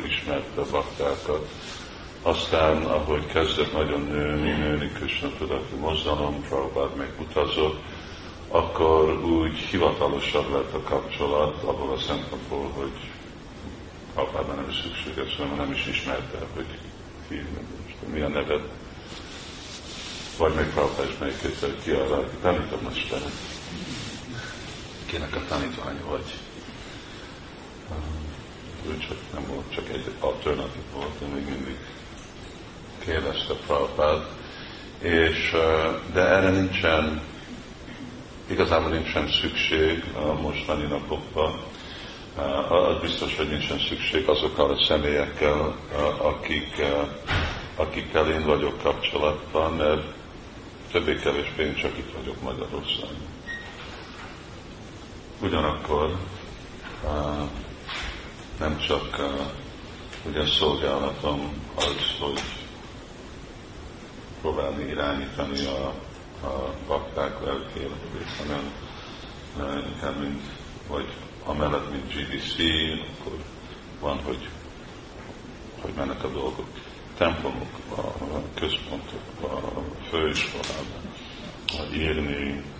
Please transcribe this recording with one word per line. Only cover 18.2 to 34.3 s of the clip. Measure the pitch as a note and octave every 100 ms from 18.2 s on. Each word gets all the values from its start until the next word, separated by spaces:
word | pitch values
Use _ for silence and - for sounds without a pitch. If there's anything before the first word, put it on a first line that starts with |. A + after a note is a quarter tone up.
a | C#2+
neved. | D2 C#2 D2+ - - - - - - - - - - - - - - - - - -
Vagy | D#2+
még | D#2 D#2
Prabhupád | D2+ C#2 C#2+ C2+
is | -
megkérdezte, | C#2+ C2+ D2 C2 C#2+
hogy | C#2
ki | -
az, | C#2+ C2+
aki | C#2+ C2 -
tanítómester. | F2+ F2 - C2 - - - - - - - - - - - - - - - - - - - - - - -
Kinek | F#2 D#2+ -
a | -
tanítványa | - C#3 - - C#2 -
vagy? | C#2+ - - - - - - - - - - - - - - - - - D#2 D2+ D2+ D2+ D2+ - - - E2+ D#2
Ő | D#2
csak | D2+ - -
nem | D2+ C2+
volt, | C#2 C#2
csak | - -
egy | C2+ B1+ B1+
alternatív | C2+ - D#2 C#2 B1+ E2 D#2
volt, | C#2 C#2+ D2
de | C#2+
még | C#2 C#2+
mindig | C2+ C2+ C2 - - - - - - - - - - - -
kérdezte | F2 D#2+ C#2 - -
Prabhupád. | C#2 - D2 C#2 - D2+ D2+ C#2+